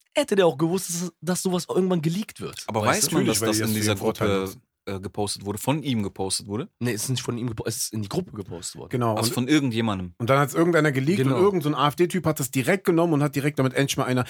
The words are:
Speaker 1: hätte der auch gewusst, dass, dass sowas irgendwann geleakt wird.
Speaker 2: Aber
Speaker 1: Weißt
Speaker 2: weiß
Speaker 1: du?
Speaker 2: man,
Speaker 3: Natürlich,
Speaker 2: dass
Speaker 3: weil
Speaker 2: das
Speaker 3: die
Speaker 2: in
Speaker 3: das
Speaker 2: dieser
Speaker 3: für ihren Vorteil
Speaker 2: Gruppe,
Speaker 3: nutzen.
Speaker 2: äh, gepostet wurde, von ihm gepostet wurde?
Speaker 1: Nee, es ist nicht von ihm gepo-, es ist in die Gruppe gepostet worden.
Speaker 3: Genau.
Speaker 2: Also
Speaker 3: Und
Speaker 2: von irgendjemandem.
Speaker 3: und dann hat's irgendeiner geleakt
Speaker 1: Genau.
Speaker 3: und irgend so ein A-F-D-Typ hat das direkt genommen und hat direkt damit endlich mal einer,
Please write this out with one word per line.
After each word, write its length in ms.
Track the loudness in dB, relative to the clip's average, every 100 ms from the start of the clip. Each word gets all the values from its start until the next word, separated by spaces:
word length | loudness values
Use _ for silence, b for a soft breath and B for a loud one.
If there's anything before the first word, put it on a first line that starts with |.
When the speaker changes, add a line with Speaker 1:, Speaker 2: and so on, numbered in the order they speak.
| _
Speaker 1:
hätte 220 | -2 2 4
der 100 | 4
auch 120 | 4
gewusst, 320 | 0 0 -4
dass, 240 | -6 -6 -6
dass 200 | -4 -2
sowas 240 | 0 -2 0
irgendwann 340 | 0 2 2
geleakt 380 | 0 -2 -6 -10
wird. 220 | -10 -8 -4
Speaker 2:
Aber 140 | 0
Speaker 1:
Weißt 220 | 2 2
Speaker 2:
weiß 60 | 2
Speaker 1:
du? 60 | 2
Speaker 2:
man, 100 | 2
Speaker 3:
Natürlich, 140 | 2
Speaker 2:
dass 20 |
Speaker 3:
weil 60 | 2
Speaker 2:
das 80 | 0
Speaker 3:
die 40 |
Speaker 2:
in 40 | 0
Speaker 3:
das 40 | 0
Speaker 2:
dieser 80 |
Speaker 3:
für 40 | 0
ihren 80 | 2
Vorteil 300 | 0 0 0
Speaker 2:
Gruppe, 120 | 0 -2
Speaker 3:
nutzen. 160 | -8 _ _ -10
Speaker 2:
äh, 140 | -8
gepostet 460 | -8 -4 -4 -4 -6
wurde, 120 | -4
von 240 | -2 -2
ihm 200 | 0 -2
gepostet 440 | -2 -4 -4 -4 -4
wurde? 220 | -6 -8 _
Speaker 1:
Nee, 140 | -4
es 100 | -2
ist 60 | -4
nicht 140 | -4
von 140 | -4 -4
ihm 120 | -6
gepo-, 160 | -6 -6
es 120 | -6
ist 160 | -6
in 80 | -6
die 60 | -4
Gruppe 220 | -4 -4
gepostet 480 | -10 -12 -12 -12 -12
worden. 100 | -6
Speaker 3:
Genau. 240 | 0 0 2
Speaker 2:
Also 140 | 0
Speaker 3:
Und 40 |
Speaker 2:
von 140 | 0 2
irgendjemandem. 640 | 2 2 0 0 -2 -6 -4
Speaker 3:
und 120 | 2
dann 100 | 4
hat's 140 | 4
irgendeiner 380 | 2 2 4 2
geleakt 320 | 2 2 2
Speaker 1:
Genau. 120 | 2 4
Speaker 3:
und 40 |
irgend 220 | 4 4
so 60 | 0
ein 60 | 2
A-F-D-Typ 500 | 0 2 0 0 -2
hat 140 | -2
das 120 | -2
direkt 320 | 0 0 2 2
genommen 280 | 2 4
und 100 | 2
hat 120 | 2 0
direkt 220 | -2 0
damit 140 | 0
endlich 240 | 2 0 0
mal 80 | 0
einer, 200 | 0 -2